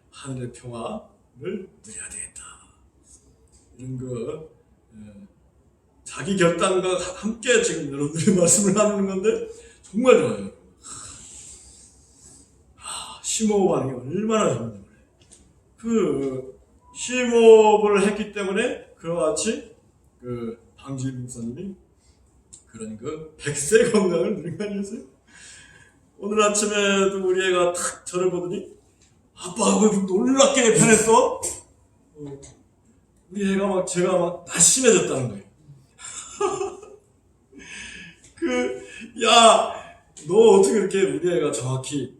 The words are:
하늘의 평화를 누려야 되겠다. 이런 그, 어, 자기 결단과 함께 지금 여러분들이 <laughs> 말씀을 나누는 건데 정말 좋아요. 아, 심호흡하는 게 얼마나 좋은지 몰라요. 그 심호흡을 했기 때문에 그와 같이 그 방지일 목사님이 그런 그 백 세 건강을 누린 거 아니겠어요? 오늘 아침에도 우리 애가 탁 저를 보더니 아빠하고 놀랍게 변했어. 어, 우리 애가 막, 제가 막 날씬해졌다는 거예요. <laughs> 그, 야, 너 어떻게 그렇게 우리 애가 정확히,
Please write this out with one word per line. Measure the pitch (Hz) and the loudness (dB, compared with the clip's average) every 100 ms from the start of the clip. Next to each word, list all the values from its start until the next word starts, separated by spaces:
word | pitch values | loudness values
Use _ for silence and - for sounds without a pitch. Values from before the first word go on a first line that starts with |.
| _ | _
하늘의 | - 131 123 120 | -20 -14 -12 -12
평화를 | - 123 117 143 220 - _ _ 120 165 214 - _ | -14 -16 -12 -12 -12 -16 _ _ -14 -12 -10 -14 _
누려야 | 214 - - | -20 -18 -16
되겠다. | - - - 1077 - _ _ _ _ _ - _ _ _ _ _ - | -16 -16 -18 -20 -20 _ _ _ _ _ -20 _ _ _ _ _ -18
이런 | 127 127 | -14 -12
그, | 127 117 127 156 - _ _ _ _ | -10 -10 -10 -10 -16 _ _ _ _
어, | 110 104 101 202 _ _ _ _ _ _ _ | -20 -20 -20 -20 _ _ _ _ _ _ _
자기 | - - 151 180 | -20 -12 -6 2
결단과 | 170 175 196 185 185 180 - - | 2 2 0 0 -2 -4 -6 -8
함께 | 208 233 254 226 | -8 -6 0 2
지금 | - 165 139 | 2 -4 -8
여러분들이 | 143 147 165 214 185 | -6 -6 0 2 4
<laughs> | |
말씀을 | 170 208 202 | 4 4 2
나누는 | 208 202 196 196 | 2 2 0 -2
건데 | 190 214 226 - - - _ | 0 -2 -2 -6 -16 -20 _
정말 | - 208 254 226 | -10 -2 4 4
좋아요. | 120 104 98 - _ _ - - - - - - - - - - - _ _ _ - - _ _ _ _ | 4 -6 -10 -16 _ _ -20 -18 -18 -20 -20 -20 -20 -20 -20 -20 -20 _ _ _ -20 -20 _ _ _ _
아, | - - - - | -16 -14 -14 -14
심호흡하는 | - - 214 202 175 139 131 | -8 -2 0 2 2 0 -2
게 | 120 127 185 | -8 -8 -6
얼마나 | 220 220 170 | -2 0 0
좋은지 | 120 113 101 | -2 -8 -14
몰라요. | - _ _ _ _ - _ _ _ _ | -20 _ _ _ _ -20 _ _ _ _
그 | 226 226 160 139 135 127 131 - _ _ _ | -2 0 0 -2 -4 -6 -12 -20 _ _ _
심호흡을 | - - 254 240 233 226 220 214 208 208 202 202 | -14 -6 -2 2 6 10 10 8 4 4 2 2
했기 | 214 214 | -2 -8
때문에 | 208 190 202 247 - - _ | -6 -4 -2 -4 -6 -14 _
그와 | 165 170 156 | -8 -2 -2
같이 | 151 220 285 - - _ _ _ _ | -2 -4 -6 -8 -20 _ _ _ _
그 | 123 120 117 113 _ _ | -12 -8 -8 -12 _ _
방지일 | 135 135 131 | -14 -8 -8
목사님이 | 127 123 120 117 143 196 185 _ _ _ _ _ _ _ - _ | -8 -14 -12 -12 -10 -12 -14 _ _ _ _ _ _ _ -20 _
그런 | 110 110 110 | -16 -16 -14
그 | 135 156 - - | -14 -14 -16 -12
백 | 147 151 | -10 -8
세 | - 226 - | 2 2 4
건강을 | 214 180 165 208 190 | 2 0 0 -2 -4
누린 | 165 - | -8 -10
거 | |
아니겠어요? | 202 196 196 247 - _ _ - - - - - _ _ _ _ | -8 -8 -8 -12 -16 _ _ -20 -20 -20 -20 -20 _ _ _ _
오늘 | 202 214 | -6 0
아침에도 | 208 - 208 208 202 196 196 196 185 | 2 2 -2 0 2 2 2 0 -2
우리 | 185 190 | 0 2
애가 | 180 175 | 2 0
탁 | 175 - - - | -2 -8 -10 -8
저를 | 180 185 | -2 -2
보더니 | 170 175 202 - - _ _ _ _ _ - | -2 -6 -8 -10 -20 _ _ _ _ _ -18
아빠하고 | 180 214 196 196 214 196 190 | -14 -2 0 4 2 2 -2
놀랍게 | 185 254 269 269 262 233 | -2 0 4 4 4 2
변했어. | - 226 214 220 254 - - | 4 6 6 6 4 4 -2
어, | - - - _ _ _ _ 151 143 139 - - _ _ _ _ _ _ _ | -10 -12 -20 _ _ _ _ -18 -16 -16 -20 -20 _ _ _ _ _ _ _
우리 | 202 196 | -6 -2
애가 | 190 196 | -2 0
막, | 190 180 | -2 -2
제가 | 175 180 180 | -2 0 0
막 | 175 - - | -2 -6 -10
날씬해졌다는 | - - 262 254 180 151 135 120 | 2 4 6 4 4 2 -4 -6
거예요. | 101 - _ - - _ _ - - - - | -10 -18 _ -20 -20 _ _ -18 -18 -18 -6
<laughs> | 370 381 - - - - _ _ _ _ _ - - - - - 180 - _ | -4 -4 -8 -10 -20 -20 _ _ _ _ _ -20 -20 -18 -18 -18 -20 -20 _
그, | - 330 - - - - - - - | -8 -4 -2 -4 -6 -14 -20 -18 -4
야, | 226 233 226 - - - - - _ - 151 | 4 8 8 6 2 -8 -16 -20 _ -18 0
너 | 202 226 196 | 6 8 8
어떻게 | 190 | 6
그렇게 | 220 185 196 | 2 0 0
우리 | 190 147 175 165 | 0 0 -2 -2
애가 | 147 | -2
정확히, | 127 127 131 135 143 - | -4 -6 -6 -6 -8 -8